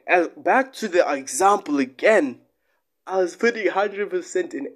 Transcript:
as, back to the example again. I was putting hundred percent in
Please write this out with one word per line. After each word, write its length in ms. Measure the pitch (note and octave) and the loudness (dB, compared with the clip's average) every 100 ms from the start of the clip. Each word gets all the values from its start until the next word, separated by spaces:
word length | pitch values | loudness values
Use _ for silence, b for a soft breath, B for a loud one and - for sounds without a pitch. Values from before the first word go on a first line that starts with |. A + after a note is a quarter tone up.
| - | 0
as, 220 | F3 D#3+ | 0 0
back 440 | D3+ E3+ A#3+ C4 | -4 0 0 0
to 140 | - G#3+ | -6 -2
the 180 | F3 C#3+ | 2 2
example 680 | C#3 C3 D#3+ G3 G3+ D4 C#4+ | 0 -6 0 2 2 0 -2
again. 600 | C4 - - G#3 C3+ A2+ _ _ _ _ _ _ - | -2 0 4 4 2 -6 _ _ _ _ _ _ -6
I 120 | F#3+ | -2
was 180 | F3 - | -2 0
putting 320 | A#3 A3+ F3 | -2 0 -2
hundred 400 | F#3 G3+ G3 F#3+ | 0 -2 -4 -4
percent 460 | F3+ E3+ F#3 F3 | -6 -4 -6 -4
in 180 | - F3 | -8 -10